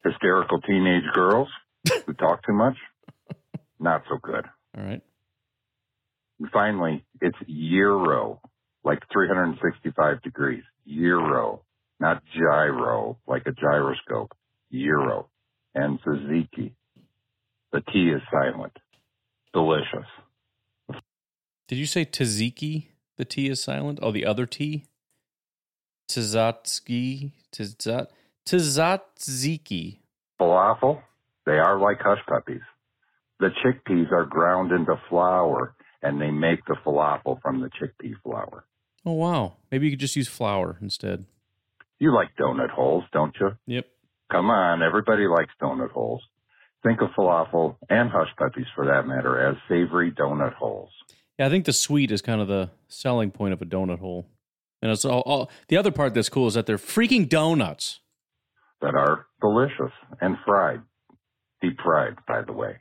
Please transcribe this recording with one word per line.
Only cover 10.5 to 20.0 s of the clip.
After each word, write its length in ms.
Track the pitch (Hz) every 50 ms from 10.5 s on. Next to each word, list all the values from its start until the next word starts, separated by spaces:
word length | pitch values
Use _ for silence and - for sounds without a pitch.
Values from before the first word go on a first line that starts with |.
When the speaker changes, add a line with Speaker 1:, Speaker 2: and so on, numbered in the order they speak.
| 62 - - _ _ _ _
Speaker 1:
Euro, 760 | - 73 76 85 87 87 87 82 76 69 60 57 55 - - _ _ _ _ _ _ _ _
not 240 | 80 80 82 - _ _ -
gyro, 840 | 82 82 78 73 76 78 73 67 64 60 60 57 55 55 55 - _ _
like 180 | - 65 65 -
a 60 | 71
gyroscope. 840 | 67 - 76 73 73 73 69 69 64 - - - 62 57 53 - - _ _ _ _ _ _ _
Euro. 580 | - 127 - 143 - 73 67 62 55 - - _ _ _ _ _ _ _ _ _ _
And 240 | 69 69 73 71 -
tzatziki. 720 | - 82 73 71 69 71 76 82 80 - - - - - - _ _ _ _ _ _ _ _ _ _ _ _ _ _ _ _ _ _ _
The 100 | - 76
T 280 | - - - 101 90 85
is 120 | 76 65 - -
silent. 460 | - 73 69 69 - 52 50 - _ - _ _ _ _ _ _ _ _ _ _ _ _ _ _ -
Delicious. 520 | 87 80 78 80 76 - - - -